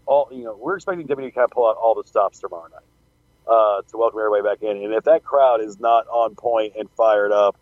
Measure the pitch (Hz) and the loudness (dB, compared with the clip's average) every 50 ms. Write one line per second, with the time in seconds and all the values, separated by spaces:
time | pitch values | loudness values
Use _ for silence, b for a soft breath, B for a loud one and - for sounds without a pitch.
0 | - - 139 147 139 - 131 127 120 113 107 101 120 156 196 190 - 196 185 175 | -4 0 2 2 0 0 -8 -16 -14 -14 -14 -10 -6 -6 -6 -6 -6 -8 -8 -8
1 | 160 139 143 135 135 123 - 123 123 117 - 123 120 110 104 92 113 113 107 104 | -6 -6 -6 -6 -6 -8 -2 0 0 0 0 0 0 0 0 2 2 0 0 0
2 | 101 _ - 110 101 92 _ - - 98 90 85 82 82 - - _ _ _ _ | -2 _ -2 0 0 0 _ -8 -14 -12 -12 -14 -16 -18 -20 -20 _ _ _ _
3 | _ _ _ _ _ _ _ _ - - 117 113 110 104 101 98 - _ - 110 | _ _ _ _ _ _ _ _ -2 2 4 4 4 4 2 -2 -4 _ -4 -2
4 | 113 113 104 110 107 107 104 104 101 104 101 - 107 107 104 101 101 104 110 110 | -2 -2 0 -2 -2 0 0 0 0 0 -4 -4 -4 -6 -6 -6 -6 -4 -4 -2
5 | - 143 160 160 - - 135 143 135 127 120 113 107 107 101 98 117 117 117 113 | 2 2 2 2 2 -2 0 2 4 4 2 2 -2 -6 -10 -6 -2 2 2 2
6 | 110 - 117 117 117 110 104 - - 120 117 113 110 107 101 107 104 98 _ - | 0 0 -2 -2 -2 -2 -4 -6 -6 -4 -2 -2 -2 -4 -6 -12 -14 -12 _ 0
7 | 113 110 107 104 104 104 104 104 104 98 - _ | 2 2 2 2 2 2 2 2 2 2 0 _